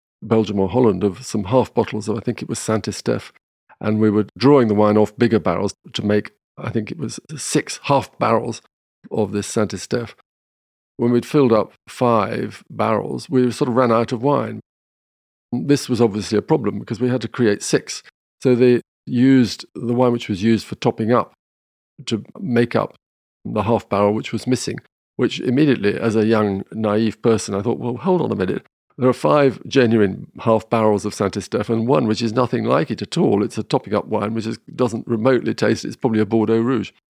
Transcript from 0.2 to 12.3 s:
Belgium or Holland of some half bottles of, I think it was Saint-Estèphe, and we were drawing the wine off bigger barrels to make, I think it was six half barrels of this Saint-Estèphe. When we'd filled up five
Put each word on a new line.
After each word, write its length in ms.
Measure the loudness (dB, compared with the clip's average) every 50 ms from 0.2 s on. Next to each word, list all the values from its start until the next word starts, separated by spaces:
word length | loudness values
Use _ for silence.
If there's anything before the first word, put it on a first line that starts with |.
| -4
Belgium 360 | 0 0 0 0 0 0 -2
or 100 | -2 0
Holland 360 | 2 2 2 2 2 2 0
of 200 | -2 -4 -4 -12
some 200 | -8 -6 -6 -4
half 280 | 0 2 2 2 2 0
bottles 340 | -2 -2 -2 -4 -8 -6 -4
of, 80 | -6
I 40 | -4
think 220 | -4 -6 -6 -6 -6
it 60 | -8
was 100 | -8 -8
Saint-Estèphe, 760 | -4 -2 -2 -2 -2 -4 -8 -6 -4 -4 -4 -4 -4 -12 _ _ _ _ _ _ _ _ -16 -8
and 200 | -4 -2 0 2
we 100 | 2 4
were 160 | 4 2 0 -2 _
drawing 320 | 0 4 6 6 6 6 4
the 60 | 4
wine 220 | 4 4 4 4
off 200 | 4 2 2 2
bigger 220 | 0 0 2 2 2
barrels 360 | 2 0 -2 0 -2 -4 -6 _ _ -16 -10
to 120 | -6 -2
make, 280 | 0 0 0 -2 -4 _ _ _ _ _
I 140 | -12 -12 -6
think 200 | -6 -6 -6 -6
it 80 | -10 -10
was 220 | -10 -10 -10 -12 _ -16 -14
six 440 | -12 -10 -2 -2 -2 -2 -4 -10 -12 -2
half 340 | 0 0 0 0 -2 _ -4
barrels 440 | 0 0 0 0 0 -4 -10 -10 _ _ _ _ _ _ _ _ _ -10
of 220 | -4 -4 -4 -2 -2
this 140 | -6 -6
Saint-Estèphe. 680 | -4 -2 -2 -2 -2 -4 -10 -8 -6 -6 -6 -6 -6 -14 _ _ _ _ _ _ _ _ _ _ _ _ _ _ _ _
When 160 | -4 0 2 2
we'd 140 | 2 0
filled 260 | 0 2 2 4 4 4
up 220 | 2 2 -2 _ _ _
five 800 | -18 -6 0 2 2 4 2 2 0